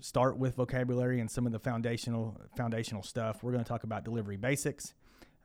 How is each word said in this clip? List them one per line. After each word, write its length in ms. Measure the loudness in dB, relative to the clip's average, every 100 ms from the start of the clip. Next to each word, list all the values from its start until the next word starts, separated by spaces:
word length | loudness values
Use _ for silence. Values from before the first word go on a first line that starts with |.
start 380 | -2 4 4 4
with 160 | 0
vocabulary 680 | 2 0 2 2 2 4 2
and 100 | 0
some 140 | 0
of 80 | 0
the 60 | 0
foundational, 840 | 0 0 0 0 0 0 -2 -6 -8 -4
foundational 460 | -2 0 -2 -4
stuff. 400 | -6 -2 -2 -2
We're 100 | 0
gonna 100 | 0
talk 220 | 0 -2
about 180 | -2 -4
delivery 360 | -2 -2 -2 0
basics. 560 | 2 2 2 -2 -8 -14 -20 -20 -20 -18